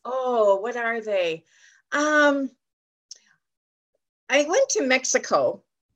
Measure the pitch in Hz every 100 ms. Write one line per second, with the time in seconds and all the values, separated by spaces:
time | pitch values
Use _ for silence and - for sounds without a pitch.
0 | 233 262 254 240 208 196 220 240 233 233
1 | 214 196 170 165 _ _ _ _ - 294
2 | 302 302 294 277 269 _ _ _ _ _
3 | - - _ _ _ _ _ _ _ _
4 | _ _ - 269 294 480 539 427 269 254
5 | - 247 - 170 123 - _ _ _